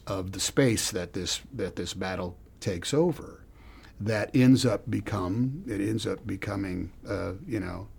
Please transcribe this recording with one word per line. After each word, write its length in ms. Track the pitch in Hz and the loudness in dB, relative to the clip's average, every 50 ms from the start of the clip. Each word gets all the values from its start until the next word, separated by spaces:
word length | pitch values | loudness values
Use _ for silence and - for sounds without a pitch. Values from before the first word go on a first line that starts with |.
| - - | -6 -6
of 240 | 101 95 92 95 | -4 -4 -4 -4
the 80 | 98 - | -4 -4
space 520 | - - - 151 139 123 110 95 - - | -4 0 4 4 4 6 4 2 0 -2
that 220 | - 92 87 85 - | -2 -4 -6 -6 -6
this, 280 | 98 87 82 - - - - | -6 -4 -4 -4 -6 -6 -8
that 240 | - 117 101 90 - | -6 -4 -4 -4 -4
this 180 | - 87 87 - | -4 -6 -6 -4
battle 440 | 92 98 92 92 90 92 90 90 - - - - - | -4 -4 -4 -2 -4 -4 -6 -8 -10 -18 -20 -14 -8
takes 340 | - 107 92 82 - - - | -4 -2 -2 -2 -2 0 2
over. 500 | 147 170 180 - - - - - - - - - - - - - - - - - - | 4 4 4 2 -2 -6 -14 -16 -18 -20 -20 -20 -20 -20 -20 -20 -20 -20 -16 -10 -4
That 300 | 101 107 110 104 107 - - | -2 0 0 0 0 2 4
ends 280 | 131 127 127 131 120 - | 6 8 10 10 8 8
up 240 | 120 104 98 - - | 4 2 0 -2 -2
become, 760 | 104 - - - 107 98 92 90 98 117 127 131 135 170 208 | -2 -2 -2 -2 -2 -2 0 0 0 0 0 0 -2 -4 -6
it 160 | - 107 - | -4 -4 -2
ends 240 | - 110 110 113 - | 0 0 0 -2 -2
up 220 | 107 98 - - 104 | -4 -4 -4 -6 -6
becoming, 640 | 98 95 - 104 101 101 98 92 90 92 90 90 - - - - | -6 -6 -4 -4 -2 -2 -2 -2 -2 -4 -4 -6 -8 -12 -8 -6
uh, 240 | 104 92 92 92 92 104 165 - | -4 -4 -4 -4 -6 -8 -8 -4
you 120 | 113 107 | -4 -4
know, 280 | 92 90 87 92 104 - - | -4 -4 -6 -8 -10 -12 -14